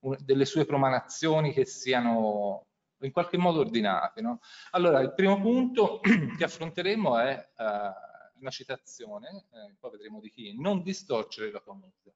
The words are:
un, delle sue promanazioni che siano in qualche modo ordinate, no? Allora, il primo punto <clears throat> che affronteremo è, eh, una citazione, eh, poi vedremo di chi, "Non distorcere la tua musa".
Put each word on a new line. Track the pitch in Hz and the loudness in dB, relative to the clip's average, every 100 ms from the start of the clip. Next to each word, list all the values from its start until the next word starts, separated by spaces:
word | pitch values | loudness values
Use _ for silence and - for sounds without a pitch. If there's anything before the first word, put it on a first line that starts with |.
un, | 135 135 | -4 -6
delle | 135 135 | 2 4
sue | 131 160 147 | 4 2 2
promanazioni | 143 135 127 - - 160 156 151 | 2 2 2 -2 -4 2 2 2
che | 156 127 | 2 0
siano | - 127 127 120 113 110 104 101 95 - _ _ _ | -2 0 2 2 2 2 0 -2 -4 -10 _ _ _
in | 135 | -4
qualche | 151 175 185 | -2 0 2
modo | 180 165 | 2 2
ordinate, | 120 117 104 95 - - | 2 2 2 0 -2 -4
no? | 226 233 - - - | -6 -6 -12 -20 -4
Allora, | 185 175 139 | 2 4 4
il | 131 | 2
primo | - 190 196 | 2 4 4
punto | 202 254 247 233 196 - | 4 2 2 2 2 2
<clears throat> | - 214 151 - | 2 2 2 -2
che | |
affronteremo | 160 - 165 165 180 220 180 117 | -4 -4 -8 -4 -2 0 2 4
è, | 127 131 - - | 2 -2 -8 -6
eh, | 110 104 101 95 - - - _ | -2 -2 -4 -8 -18 -20 -20 _
una | 131 | -12
citazione, | - 131 127 - - 110 104 131 196 _ | -12 -10 -12 -12 -18 -14 -14 -14 -18 _
eh, | 117 104 98 | -20 -20 _
poi | 127 | -18
vedremo | 104 107 107 | -16 -18 -16
di | 104 | -18
chi, | - 107 107 | -16 -14 -6
"Non | 170 196 | -2 -2
distorcere | 175 190 - 120 - - 110 | -4 -10 -4 -4 -4 -8 -10
la | 104 | -10
tua | - | -16
musa". | 101 92 _ 98 | -20 -20 _ _